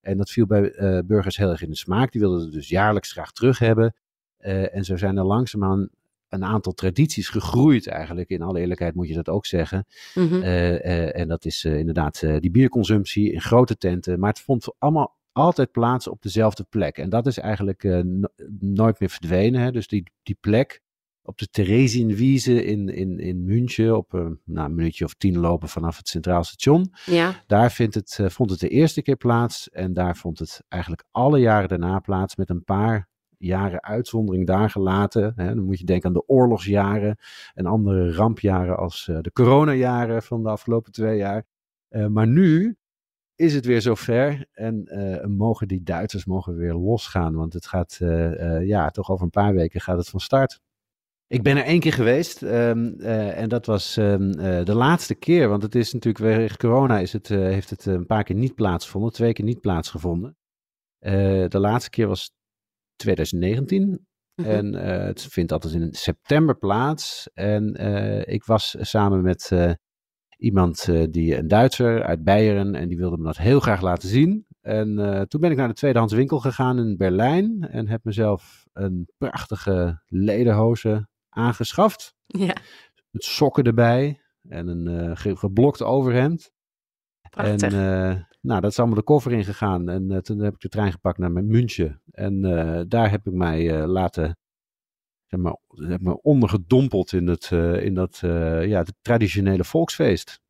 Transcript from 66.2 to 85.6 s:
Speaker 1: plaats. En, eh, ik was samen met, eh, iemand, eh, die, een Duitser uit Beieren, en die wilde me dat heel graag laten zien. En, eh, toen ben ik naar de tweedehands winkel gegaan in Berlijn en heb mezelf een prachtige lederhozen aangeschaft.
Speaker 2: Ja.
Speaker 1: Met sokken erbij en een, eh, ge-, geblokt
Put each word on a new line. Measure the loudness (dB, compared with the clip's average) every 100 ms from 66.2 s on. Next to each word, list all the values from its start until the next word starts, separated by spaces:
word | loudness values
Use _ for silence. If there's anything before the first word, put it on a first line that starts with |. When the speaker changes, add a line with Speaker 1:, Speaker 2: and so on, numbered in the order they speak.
| _ 4 4 2
Speaker 1:
plaats. | 0 0 0 -2 -6 -12 -14
En, | -6 0 0 0 -4
eh, | -4 -2 -2 -4 -4
ik | -6
was | 0 0 0 -8
samen | -4 0 2 2
met, | 2 0 0
eh, | 2 2 0 _ _ _ _ _ _
iemand, | 0 4 2 0 0
eh, | 2 2
die, | 2 0 0
een | 2
Duitser | 4 4 2 0 0
uit | -2 -2
Beieren, | 2 4 4 2 0
en | -4 -4
die | -4
wilde | -4 -2
me |
dat | -6 -2
heel | 4 4
graag | 4 0
laten | 0 -2 0
zien. | 2 4 2 -6 _
En, | -4 -2 -2 -2
eh, | -2 -2
toen | -2 0
ben | 0
ik | 2
naar | -2
de |
tweedehands | 0 0 2 2
winkel | 2 2 0
gegaan | -2 0 0 0
in | -2 0
Berlijn | 0 2 2 2 0 -2 -6
en | -6 -4
heb | -4
mezelf | -4 -2 0 0 -6 _ _
een | -8 -6 -4 -8 _
prachtige | -8 -6 -8 -8 -2 0 0 -4 _
lederhozen | -2 0 2 4 4 2 2 0 -2 -4 _ _
aangeschaft. | -2 -2 -2 -6 2 2 2 -18 _ _
Speaker 2:
Ja. | -4 -4 -4 -10 -20 -20 _ _
Speaker 1:
Met | -12
sokken | -8 0 2 4
erbij | 2 4 4 4 0 -4 _ _ -14
en | -10 -6
een, | -6 -4
eh, | -4 -4
ge-, | -4 -4 -4
geblokt | -2 4